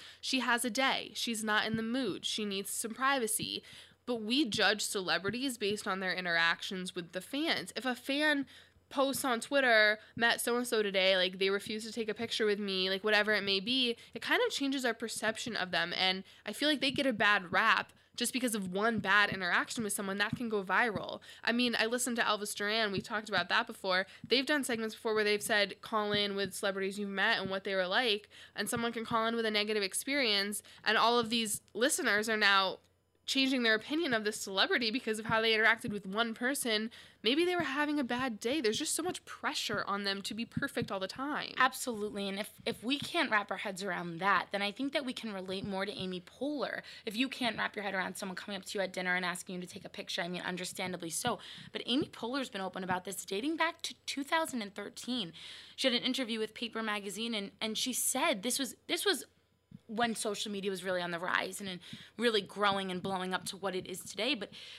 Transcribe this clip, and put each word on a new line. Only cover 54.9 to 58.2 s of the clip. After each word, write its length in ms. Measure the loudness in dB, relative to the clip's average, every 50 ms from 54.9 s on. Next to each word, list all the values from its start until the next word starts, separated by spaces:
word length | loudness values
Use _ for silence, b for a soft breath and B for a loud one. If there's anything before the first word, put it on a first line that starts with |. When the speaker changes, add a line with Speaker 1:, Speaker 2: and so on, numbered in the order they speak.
| -12 -10 -6 -4 -4 -4 -4 -6 -8 B B B B B B B B
Speaker 2:
She 100 | 0 2
had 80 | 2 2
an 80 | 2 2
interview 380 | 0 0 0 -2 -2 -2 -2
with 140 | -2 -4 -6
Paper 280 | -8 -8 -6 -6 -4 -4
Magazine, 520 | -2 -2 -4 -4 -6 -6 -6 -4 -4 -2
and, 180 | -4 -4 -6 -8 _
and 180 | -6 -4 -2 -2
she 140 | -2 -2 -2
said 500 | 0 0 0 0 2